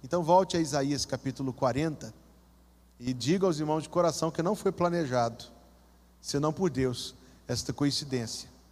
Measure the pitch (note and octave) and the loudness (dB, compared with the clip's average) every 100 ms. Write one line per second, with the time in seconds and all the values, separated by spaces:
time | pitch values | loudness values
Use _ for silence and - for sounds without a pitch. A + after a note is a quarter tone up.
0 | B2+ E3+ D#3 F3+ F#3 F3 D#3 C#3+ C#3 C#3+ | 0 -2 6 4 6 0 0 0 0 -2
1 | - B2+ C#3 B2+ C3+ B2 C3 B2 D#3+ C#3+ | -2 -4 -4 -4 -6 0 0 2 -2 -4
2 | A2 - - - - - - _ - _ | -12 -16 -20 -20 -20 -20 -20 _ -20 _
3 | B2 B2+ A2+ F#3+ F#3+ D3+ D3+ D#3 D#3 F3 | -4 -2 2 4 4 2 0 -2 0 2
4 | E3+ - D#3+ D#3+ E3 G#3 G3 F3+ F3 E3+ | 2 2 -2 0 -2 0 -2 2 0 2
5 | D3 B2+ A#2 A2+ - - - - - - | 0 2 0 -2 -18 -20 -20 -20 -20 -20
6 | _ _ - C#3+ D3+ D3+ F#3 C3 C3 A#2+ | _ _ -4 0 0 0 -2 2 0 -2
7 | - - - - - B2 - - C#3+ C3+ | -10 -14 -20 -20 -6 -4 -4 0 0 0
8 | C#3+ B2+ A2 - - - - | -4 -4 -4 -10 -14 -20 -20